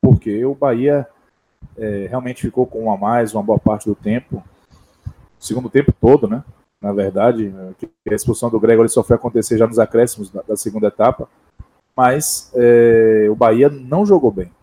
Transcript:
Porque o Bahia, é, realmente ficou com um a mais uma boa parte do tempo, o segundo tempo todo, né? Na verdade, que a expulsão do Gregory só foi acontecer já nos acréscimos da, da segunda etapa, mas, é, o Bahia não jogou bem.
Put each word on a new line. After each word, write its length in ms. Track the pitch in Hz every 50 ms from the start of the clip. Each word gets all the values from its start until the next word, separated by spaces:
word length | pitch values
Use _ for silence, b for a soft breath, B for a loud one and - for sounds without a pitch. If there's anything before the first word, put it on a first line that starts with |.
| -
Porque 420 | 135 117 - - 113 101 107 120
o 100 | 135 139
Bahia, 520 | - 147 139 117 117 127 143 143 143 127 - _ _ _ _ _ _ _ _ _ _ - - _ -
é, 280 | 113 107 104 101 98 92
realmente 320 | 120 131 127 123 123 - -
ficou 240 | 117 - 123 127
com 200 | 123 - 113 113
um 60 | 110 104
a 60 | 98
mais 340 | 101 104 120 120 117 107 104
uma 100 | 110 101
boa 160 | 104 110 98
parte 300 | - - 107 101 - 110
do 60 | 101
tempo, 480 | _ - 104 107 123 - _ - 104 90 - _ _ _ _ _ _ _ _ _ _ _
o 60 | - - _ _ _ _ _ -
segundo 260 | - 110 123 127 113
tempo 220 | _ 135 143 - -
todo, 340 | _ - 113 135 147 -
né? 160 | 101 107 123 - - - _ _ _ _ _
Na 120 | - - 202
verdade, 640 | 202 - 98 92 98 104 120 123 113 110 101 95 95 95 92 95 _
que 100 | - - _ _ _ -
a 40 | 107
expulsão 360 | 107 - - 113 - - 120
do 80 | 113 110
Gregory 300 | 101 113 117 110 113 110
só 160 | - 127 107
foi 100 | - 120
acontecer 420 | 113 - 120 113 120 104 - 120
já 120 | 110 113 110
nos 100 | 113 113
acréscimos 500 | 110 - - 117 120 120 - - 104 95
da, 140 | _ 98 -
da 140 | - 107
segunda 320 | 101 - 113 101 110 107 104
etapa, 400 | - - 107 123 131 - 127 _ _ _ _ _ _ _ - _ _ _ _ _ _
mas, 540 | - 127 123 131 151 151 - - - - _ -
é, 760 | 127 120 120 120 117 117 117 113 113 113 110 110 110 107 107
o 60 | 107
Bahia 320 | 110 123 113 110 117 135 143
não 360 | 147 139 127 127 143 180 208
jogou 260 | 208 202 170 139 117 104
bem. 180 | 95 90 87 _ _